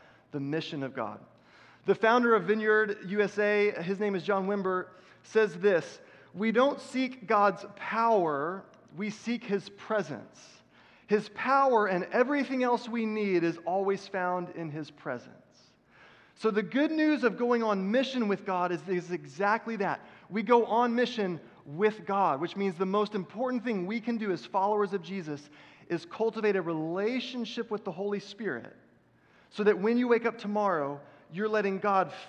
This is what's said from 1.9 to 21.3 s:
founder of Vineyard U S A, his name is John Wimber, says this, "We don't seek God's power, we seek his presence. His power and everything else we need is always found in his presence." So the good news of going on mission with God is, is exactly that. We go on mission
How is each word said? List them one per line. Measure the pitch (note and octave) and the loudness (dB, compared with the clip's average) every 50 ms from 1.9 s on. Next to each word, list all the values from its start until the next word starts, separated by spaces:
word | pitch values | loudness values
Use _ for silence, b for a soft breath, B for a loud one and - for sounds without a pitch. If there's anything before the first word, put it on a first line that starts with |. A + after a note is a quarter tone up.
| F#3+ | 2
founder | - A3+ A3 A#3 B3 A#3+ A#3 A3+ | 4 4 4 6 6 6 6 4
of | G#3 E3+ | 4 4
Vineyard | F3+ G#3+ A3+ A3 A3 G#3+ G#3+ G#3+ G3+ G3+ - - | 2 0 2 2 4 4 4 4 0 -2 -6 -6
U | F3 G3+ G#3 | -2 0 0
S | G#3 F#3+ G3+ G#3 | 0 0 0 0
A, | G#3 G#3 G#3 G#3 G#3 G#3 - - | 2 2 4 4 2 2 0 -2
his | E3+ F3 G3 | -4 -4 -2
name | F#3+ G#3+ G#3 G3 | -2 0 0 0
is | F3+ D3 | -2 0
John | G3 G3+ G3 F#3+ | 0 0 0 0
Wimber, | F#3+ G#3 G3+ F#3+ F#3+ F#3 F#3 F3 - B B B B B B B | 0 0 0 0 0 -2 -2 -4 -6 B B B B B B B
says | - - A3 A3 G3+ D#3+ F3 | 0 2 4 4 2 2 2
this, | F#3 G#3 F#3+ E3 C#3+ - - - - B B B B B B | 2 4 4 4 2 -2 -10 -18 -20 B B B B B B
"We | F3 G#3+ A3+ | -2 0 2
don't | G3+ A#3 C4 C#4+ C4 - | 4 4 4 4 2 -2
seek | - - - B3+ C4 B3+ B3+ - F#3+ | -6 -6 -4 -2 -2 -2 -4 -6 -2
God's | E3+ A3 G#3 G3+ G3+ F#3+ - - - - | 2 4 4 4 4 2 0 -6 -14 -14
power, | - - - G3+ A3 A#3 A#3 A3+ G3+ F3 D#3 D3 C#3 D3 E3 F#3 G3 - - - - - - D3 | -12 -8 -6 -2 0 2 4 4 4 2 2 0 -2 -2 -4 -6 -8 -12 -18 -20 -20 -20 -16 -12
we | D#3 G#3 G#3+ | -8 -8 -8
seek | G3+ - - A3+ A#3+ A3+ - | -8 -6 -6 -4 -4 -4 -2
his | - G3+ G3 - - | -2 -4 -4 -4 -6
presence. | - - - - A3 G#3 F3 C#3+ C#3 G#2+ - - - - - - - - _ _ B B B B B B B | -16 -12 -6 -2 -2 -2 -2 -2 -6 -10 -12 -14 -20 -20 -20 -20 -20 -20 _ _ B B B B B B B
His | B G#3 G#3+ G#3+ - | B 0 2 0 -2
power | - - - B3 C4+ C#4 C#4 C4+ B3 G#3+ G#3 | -8 -4 0 2 4 4 6 6 6 4 4
and | F#3+ F#3+ F3 F3+ - | 4 2 0 0 0
everything | - A3+ B3 B3+ C#4+ C#4+ C4 - C4 B3+ B3+ | 2 2 2 4 2 0 0 -2 -2 0 0
else | B3 A#3+ A#3 A#3+ A3+ | 2 0 0 -2 -4
we | A3+ A#3 A3+ | -4 -4 -2
need | G#3+ G#3+ G#3+ G#3 G3+ F#3 F3 E3 | -2 -2 -2 0 2 2 2 2
is | E3+ E3 E3 | 0 -2 -4
always | - E3+ F3+ G3 G3 G3 G3 F#3+ - | -4 -4 -2 0 0 0 -2 -2 -4
found | - - F#3+ F3+ F3+ F3+ F3+ F3 - | -6 -6 -4 -2 -2 -2 -2 -4 -6
in | - E3 E3 D#3 | -8 -8 -8 -8
his | D3 D#3+ D3 - | -8 -8 -10 -12
presence." | - - - D3+ B2+ A#2+ B2 B2+ - - _ _ _ _ _ _ _ _ _ B B B B B B B B B B | -14 -12 -8 -8 -6 -8 -8 -14 -20 -20 _ _ _ _ _ _ _ _ _ B B B B B B B B B B
So | B - A3 | B -2 0
the | G3 G#3 G#3+ | 2 0 0
good | E3+ - C4 D4+ D#4 | 0 2 2 2 2
news | D#4 D#4 D#4 D4+ D4+ B3 B3 | 2 2 4 4 4 4 2
of | A#3 F#3 | 2 2
going | - A#3+ A#3+ B3 A#3 A3+ | 2 0 2 2 2 2
on | A3 G3+ F#3+ F#3+ G3 | 2 0 0 0 2
mission | A3 C4 C4 C4 C4 B3+ A3+ | 2 2 2 0 0 -2 0
with | G3+ G3 G3 - | 0 0 -2 -2
God | G3 F#3 F3+ F3+ F3 F3 | -2 -2 0 0 0 -2
is, | D#3 D3 | -4 -4
is | F#3+ F#3+ F3+ D#3+ E3 | -2 -4 -4 -4 -4
exactly | F3+ E3 D3 C#3+ C3+ D#3 G3+ G3+ A3 G#3+ G#3+ A3+ A3+ | -6 -8 -8 -8 -6 -2 2 2 2 0 0 -4 -4
that. | F#3+ G3 E3+ C#3 - B B B B B B | -2 -2 -2 -2 -4 B B B B B B
We | F3 A3 A3+ | -4 -2 2
go | G3 A#3+ A#3 A3 | 4 4 4 6
on | - G3+ A#3 B3 A#3+ A3+ | 4 4 2 4 4 2
mission | A#3+ B3 A#3+ - A3 G3+ F#3 | 2 0 0 0 -2 -2 -2